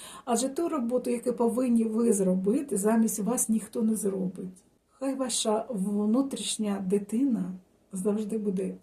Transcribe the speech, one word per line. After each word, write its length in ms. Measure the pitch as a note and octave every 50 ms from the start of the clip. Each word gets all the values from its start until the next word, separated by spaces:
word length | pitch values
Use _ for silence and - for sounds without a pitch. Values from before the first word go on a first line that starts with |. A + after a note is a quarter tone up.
| - - - - -
Адже 240 | C4 A#3 A3 C4 C4+
ту 200 | C4+ - E4+ E4
роботу, 420 | D#4+ D4 A#3 A#3 B3 B3 A#3+ B3
яку 220 | A#3+ A#3 - B3 A#3
повинні 520 | - A#3+ A3+ G#3 B3 C4 B3 A#3 A3+ A3
ви 280 | A3 G#3+ A#3 A#3 A#3 G#3
зробити, 640 | G3 F#3+ F#3 F#3 F#3 F#3+ G3+ A#3 D4+ D4 - G#3
замість 420 | G3 F#3+ G#3+ A3+ A3+ A3+ A3 - -
вас 300 | G3 G#3+ B3 B3 - -
ніхто 340 | A3 A3 - - - A#3+ A3+
не 140 | A3 A3
зробить. 680 | F#3+ G#3+ G3 F#3+ F#3+ F#3 F#3 - - F#3+ F#3 F#3 - - _ _ _ _ _
Хай 240 | _ - C4 C4+ C4
ваша 520 | C4 C4 A#3+ A#3 - - A3 G#3 - - -
внутрішня 1160 | B3 F#3+ F#3+ G#3 G#3 G3+ G#3 G#3+ A3 C4 C4+ C4+ B3 A3 G3+ - - - G#3+ G#3 G3+ G3 G3
дитина 680 | F#3 G3 G#3 G3+ - A3 A#3 C#4 C#4 A3+ F#3+ F3+ F3+ F#3 - - _ _ _ _ _ -
завжди 460 | F#3+ F#3 G#3 G3+ A3 G#3+ G#3 A3+ A3
буде 360 | G3+ G#3 F#3 F#3 F#3+ F#3 F#3 -